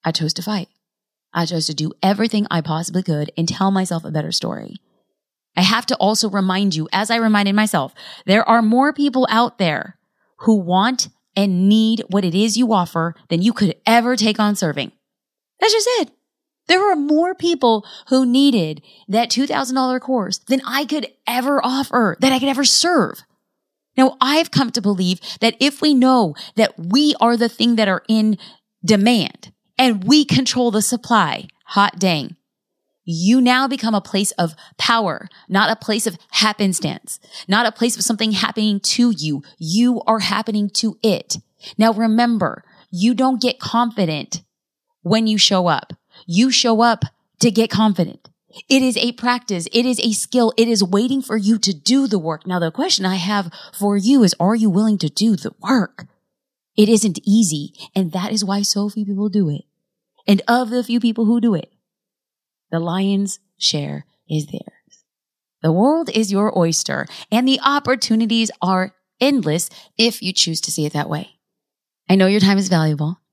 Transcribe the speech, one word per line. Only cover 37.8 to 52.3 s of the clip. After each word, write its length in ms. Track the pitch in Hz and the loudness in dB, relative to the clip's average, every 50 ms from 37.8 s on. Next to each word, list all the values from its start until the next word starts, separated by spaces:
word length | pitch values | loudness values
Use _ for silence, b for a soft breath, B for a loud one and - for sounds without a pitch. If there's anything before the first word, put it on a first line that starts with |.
| 233 240 240 | -2 -2 -2
of 60 | - - | -2 -4
something 300 | - 226 202 226 220 208 | -4 -2 -2 -2 -2 0
happening 460 | 185 - - - 220 214 214 202 196 | -2 -2 -4 -2 -2 -2 0 -2 -2
to 300 | - - - - 240 240 | -2 -4 0 2 2 2
you. 320 | 214 151 151 156 147 143 b b b | 0 -2 -4 -4 -4 -6 b b b
You 460 | b 165 156 175 214 240 247 247 214 - | b -8 -2 0 2 2 2 2 0 0
are 140 | - 220 220 | -2 -2 0
happening 500 | 190 - 202 208 220 - 208 208 208 202 _ - | 0 -2 -2 -2 -2 -2 -2 -2 -2 -2 _ -2
to 180 | - 220 - _ | -4 -4 -4 _
it. 380 | - 220 185 - - _ - - _ _ _ B B B B - | 0 0 0 0 -4 _ -10 -10 _ _ _ B B B B 2
Now, 140 | 220 226 220 | 2 2 2
remember, 680 | 208 226 226 220 226 240 240 233 214 185 135 - - b b b b b b | 2 0 2 2 2 2 2 0 0 -2 -2 -4 -8 b b b b b b
you 240 | - 170 190 240 247 | -4 0 0 0 2
don't 260 | 220 262 262 262 220 | 2 2 0 0 0
get 180 | - 247 - _ | -2 -2 -2 _
confident 840 | - - - 233 247 233 - - 190 160 156 147 - _ - - _ _ _ _ _ _ _ _ _ _ _ _ | -8 -4 0 0 0 0 0 -2 -2 -2 -2 -6 -6 _ -10 -12 _ _ _ _ _ _ _ _ _ _ _ _
when 240 | _ 170 208 220 226 | _ 0 0 0 2
you 140 | 220 214 202 | 0 0 2
show 260 | - - 202 185 180 | 2 2 2 2 2
up. 280 | 175 151 - - _ - _ _ b b b b | 2 0 0 -4 _ -20 _ _ b b b b
You 260 | - 170 190 240 262 | -2 2 2 2 4
show 300 | 247 - - 240 226 214 | 2 2 2 2 2 4
up 240 | 233 240 226 - - - _ _ _ _ _ _ | 2 2 2 0 -4 -8 _ _ _ _ _ _
to 100 | - 240 | 0 2
get 200 | 185 226 220 220 | 2 2 0 0
confident. 600 | - 196 220 214 190 - 170 - - - _ - _ _ _ _ B B B | 0 2 2 2 2 0 -2 -4 -4 -18 _ -20 _ _ _ _ B B B
It 140 | _ 269 269 262 | _ 2 2 2
is 140 | 254 220 | 0 0
a 160 | - - 240 240 | 0 -2 -4 -4
practice. 560 | - - 247 240 247 _ - 202 175 165 - | -4 -2 -2 -2 -2 _ -6 -6 -6 -6 0
It 140 | - 233 233 | 0 0 2
is 160 | 254 247 - | 2 0 0
a 100 | - 226 | 0 -2
skill. 400 | 214 - - - - 247 233 220 - | -2 -2 -6 -2 0 2 2 2 2
It 100 | - 226 | 2 2
is 160 | 233 233 196 202 | 2 2 0 0
waiting 380 | 175 190 202 240 254 269 269 | 0 2 0 0 0 -2 -4
for 160 | 262 - - | -2 -2 -4
you 200 | 226 196 202 226 208 | 0 2 2 2 2
to 140 | - 196 190 | 0 -2 -4
do 340 | 147 _ - 254 277 269 | -4 _ 2 2 2 2
the 120 | 233 220 190 | 2 -2 -2
work. 260 | 156 165 | -2 -4